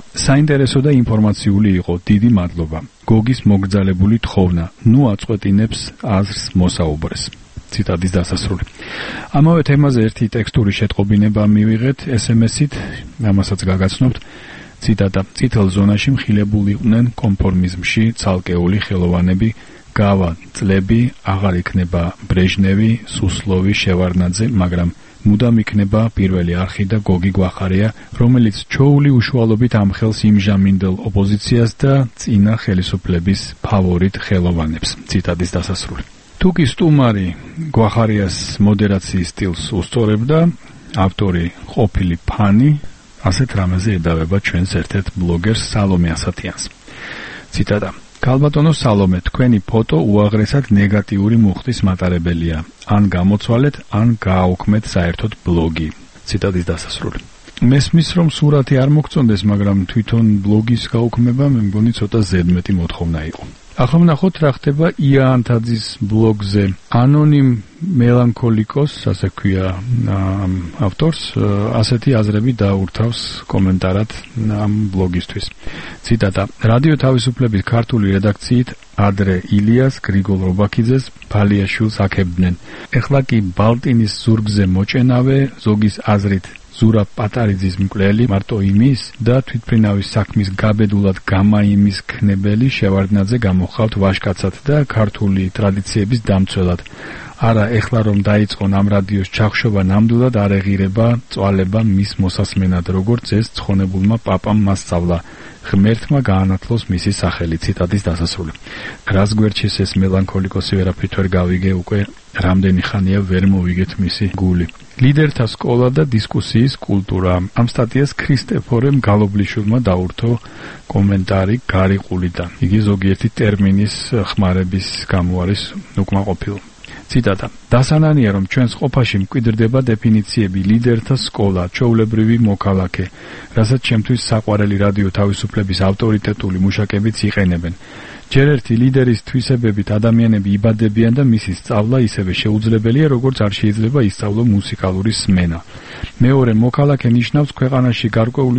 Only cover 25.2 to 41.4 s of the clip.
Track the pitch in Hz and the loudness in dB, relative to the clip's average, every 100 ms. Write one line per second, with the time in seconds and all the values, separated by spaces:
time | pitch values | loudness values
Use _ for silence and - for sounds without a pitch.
25.2 | 101 104 120 117 104 101 98 107 113 - | 0 2 4 2 2 0 0 2 0 0
26.2 | 95 92 85 87 92 - 98 110 101 90 | 0 0 0 -2 -4 -4 -2 -2 0 0
27.2 | 98 95 92 - 95 92 110 - - - | 0 0 -2 -2 -2 0 0 -2 -8 0
28.2 | 120 127 113 101 - - 135 143 143 127 | 2 4 2 0 -4 0 4 4 4 4
29.2 | - 127 113 110 120 113 101 95 110 107 | 2 2 2 2 2 2 0 0 -2 0
30.2 | 107 104 98 98 98 95 92 95 120 98 | 2 4 4 2 2 2 0 -4 -2 0
31.2 | 98 104 - 120 117 - 135 135 127 - | 0 0 0 2 2 0 2 2 0 -4
32.2 | - 107 101 110 - 92 92 92 - 87 | -2 2 2 0 -2 -2 -2 -4 -2 -2
33.2 | 90 98 - - - 101 92 87 95 - | 0 -2 -4 -12 -2 0 2 2 0 -2
34.2 | - 95 87 85 78 80 - - - 98 | -2 0 0 0 -2 -4 -8 -10 -6 -4
35.2 | 90 85 90 90 82 95 - 85 - - | -2 -4 -2 -4 -4 -6 -8 -10 -12 -18
36.2 | - - 185 170 139 - 170 147 123 101 | -20 -2 0 2 0 2 2 4 4 2
37.2 | 92 78 - - 160 113 107 120 110 104 | -2 -6 -12 -12 -4 2 2 2 2 2
38.2 | 95 87 - - 101 104 104 98 - 95 | -2 -4 -6 0 2 4 2 0 -2 -4
39.2 | 87 - 98 85 - 101 - 123 107 107 | -4 -4 -4 -4 -6 -6 -4 0 0 0
40.2 | 120 156 170 - - - - - 95 - | 2 2 2 0 -10 -20 -10 -2 -2 0
41.2 | 101 87 | -2 0